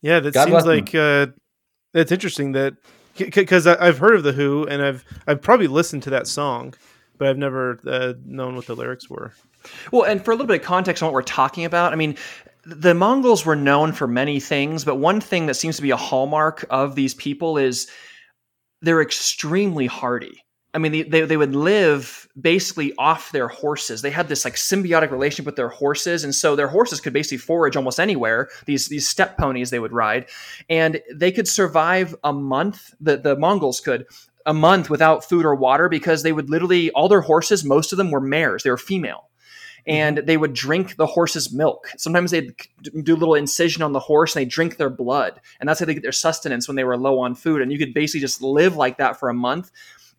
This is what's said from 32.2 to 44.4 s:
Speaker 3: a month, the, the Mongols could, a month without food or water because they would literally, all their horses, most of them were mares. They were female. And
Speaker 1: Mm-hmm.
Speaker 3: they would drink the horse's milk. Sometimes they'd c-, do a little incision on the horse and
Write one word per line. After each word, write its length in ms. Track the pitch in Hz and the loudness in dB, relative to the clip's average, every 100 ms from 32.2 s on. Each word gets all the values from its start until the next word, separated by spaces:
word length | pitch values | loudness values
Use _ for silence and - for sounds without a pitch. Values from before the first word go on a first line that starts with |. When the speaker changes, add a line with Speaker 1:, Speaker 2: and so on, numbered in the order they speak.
Speaker 3:
a 80 | 147 | -4
month, 600 | 143 139 131 185 202 - _ | -4 -2 -2 -2 -6 -18 _
the, 160 | 156 143 | 0 0
the 180 | 147 139 | 2 2
Mongols 440 | 160 202 139 123 | 2 2 0 -2
could, 260 | - 120 117 - _ _ - | -4 -4 -6 -20 _ _ -2
a 80 | |
month 380 | 156 160 190 160 | 4 6 4 2
without 360 | 147 160 156 - | 4 4 4 2
food 160 | 175 | 2
or 120 | 160 143 | 4 2
water 340 | 131 139 175 | 2 2 2
because 320 | 160 175 160 | 0 0 0
they 120 | 156 | 0
would 180 | 156 139 | -2 -2
literally, 400 | 160 175 180 165 | -2 2 2 2
all 160 | 135 175 | 2 6
their 140 | 202 | 4
horses, 420 | 160 160 170 202 | 6 2 4 0
most 280 | 151 147 160 | 2 2 2
of 60 | 185 | -2
them 140 | 190 | 0
were 100 | 143 | 0
mares. 400 | 135 151 151 95 | 0 0 0 0
They 80 | 135 | 0
were 80 | 123 | -2
female. 500 | - 190 139 - _ _ _ - - - - | -2 -4 -4 -10 _ _ _ -20 -20 -16 -4
And 300 | 156 151 147 | 0 0 0
Speaker 1:
Mm-hmm. 100 | 143 | 2
Speaker 3:
they 100 | 160 | 2
would 160 | 151 | 2
drink 440 | 120 131 165 185 - | -4 -2 -2 -2 -2
the 100 | 156 | 0
horse's 440 | - 170 160 135 | 2 0 -2 -6
milk. 380 | 127 156 - - - | 0 0 -2 -12 -10
Sometimes 320 | - 170 175 | -2 0 0
they'd 240 | 170 131 - | -2 -4 -14
c-, 400 | - _ - 156 | -20 _ -12 -8
do 140 | 143 160 | 0 2
a 20 | |
little 160 | 165 | 4
incision 480 | 151 143 - 170 165 | 2 0 -2 -2 0
on 120 | 156 | -2
the 60 | 139 | -4
horse 360 | - 151 160 | 2 2 2
and 60 | 151 | 0